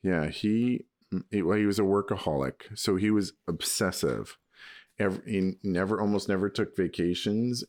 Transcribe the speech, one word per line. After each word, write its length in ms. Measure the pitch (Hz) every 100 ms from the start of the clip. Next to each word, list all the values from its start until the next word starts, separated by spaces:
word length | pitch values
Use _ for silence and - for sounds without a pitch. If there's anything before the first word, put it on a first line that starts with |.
yeah, 240 | 95 87 76
he, 580 | - 107 110 123 123 - _ _ 92 -
he, 120 | 104
well, 160 | 85 107
he 80 | 104
was 120 | 98
a 40 |
workaholic, 920 | 98 101 98 101 - 73 67 - - 104
so 200 | - 95
he 140 | 107
was 240 | 107 92 - -
obsessive. 920 | 82 - - 98 - 78 57 52 - _ _ - - - -
Ev-, 240 | 101 95 -
he 280 | 98 95 95
never, 380 | 101 90 95 107
almost 280 | 104 104 -
never 200 | 95 101
took 280 | - 101 -
vacations, 840 | 87 - 87 87 - 107 123 120